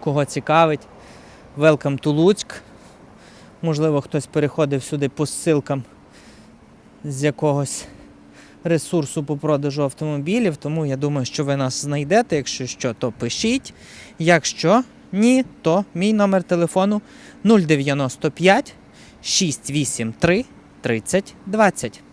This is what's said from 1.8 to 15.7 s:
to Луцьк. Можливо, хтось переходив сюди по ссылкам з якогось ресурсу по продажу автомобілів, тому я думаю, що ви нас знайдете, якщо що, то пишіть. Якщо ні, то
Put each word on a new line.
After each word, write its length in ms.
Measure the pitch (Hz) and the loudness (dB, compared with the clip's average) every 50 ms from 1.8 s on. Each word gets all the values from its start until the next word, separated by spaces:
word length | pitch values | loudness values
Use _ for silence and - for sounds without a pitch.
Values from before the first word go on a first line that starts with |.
| - 147 139 131 - | 0 -4 -4 -2 -2
to 100 | 151 147 | 0 2
Луцьк. 500 | 147 160 185 208 - - - - - - - - - - - - - - - - - - - - - - - - - - | 4 4 4 4 2 -2 -12 -14 -18 -18 -20 -20 -20 -20 -20 -20 -20 -20 -20 -20 -20 -20 -20 -20 -20 -20 -20 -16 -6 -2
Можливо, 380 | 165 156 147 156 160 151 143 | -2 0 2 0 2 2 0
хтось 260 | 135 - - - 135 | -2 -2 -4 -4 -4
переходив 560 | - - 156 147 143 - - 156 143 143 135 127 | -2 -2 0 0 0 0 0 0 0 0 -2 -4
сюди 260 | - - 147 143 135 | -4 -4 -2 -2 -4
по 160 | - - 156 | -2 -2 -4
ссылкам 580 | 139 - - - 175 160 147 139 - 143 139 120 - - - - - - - - - - - - - - - - - - - - - - - - | -4 -4 -4 0 0 0 0 0 -2 -4 -6 -6 -10 -16 -20 -20 -20 -20 -20 -20 -20 -20 -20 -20 -20 -20 -20 -20 -20 -20 -20 -20 -20 -20 -16 -12
з 200 | 147 143 131 139 | -10 -8 -2 -2
якогось 640 | 151 - - 160 151 143 143 143 135 - - - - - - - - - - - - - - - - - - - | -2 -2 0 0 0 0 0 -2 -4 -6 -10 -12 -14 -20 -20 -20 -20 -20 -20 -20 -20 -20 -20 -20 -20 -20 -10 -2
ресурсу 600 | 175 170 160 - - - 170 147 139 - 165 147 | 0 0 0 0 0 -2 -2 -2 -2 -4 -6 -4
по 120 | 139 151 | -4 -6
продажу 460 | 143 - 156 151 139 143 147 135 147 147 | -4 0 0 0 0 0 -2 -2 -2 -2
автомобілів, 760 | 139 131 - 156 151 151 143 143 151 190 240 247 196 151 | -4 -4 -4 -6 -4 -4 -4 -4 -2 0 0 0 0 -2
тому 300 | - - 147 151 160 156 | -2 -6 -6 -4 -2 -2
я 100 | 143 135 | -2 -4
думаю, 300 | 131 143 147 147 143 127 | -2 -2 -2 -2 -2 -4
що 180 | 120 - - 151 | -4 -4 -4 -2
ви 120 | 139 139 | -2 0
нас 260 | 139 135 127 127 - - | -2 -2 -2 -4 -6 -6
знайдете, 540 | 143 147 143 147 139 180 220 240 - - | -4 -4 -4 -2 2 2 2 2 2 -2
якщо 300 | 151 131 - - - 131 | -4 -4 -4 -8 -8 -8
що, 280 | 123 - - - 127 113 | -10 -10 -6 -6 -6 -4
то 180 | - - 123 110 | -2 -6 -6 -6
пишіть. 600 | - - 120 - - - 220 240 269 - - - - - - - - - - - - | -4 -8 -6 -6 -2 -2 -2 -2 -2 -4 -8 -20 -20 -20 -20 -20 -20 -20 -20 -10 -4
Якщо 680 | 165 160 175 165 - - - - - 165 196 240 254 - - - - - - | 2 4 4 4 2 -2 -8 -2 2 2 4 4 2 0 -10 -20 -18 -8 -2
ні, 320 | 190 214 240 254 262 262 - - - - | 2 4 4 4 4 2 -2 -6 -4 -2
то 220 | 165 | 0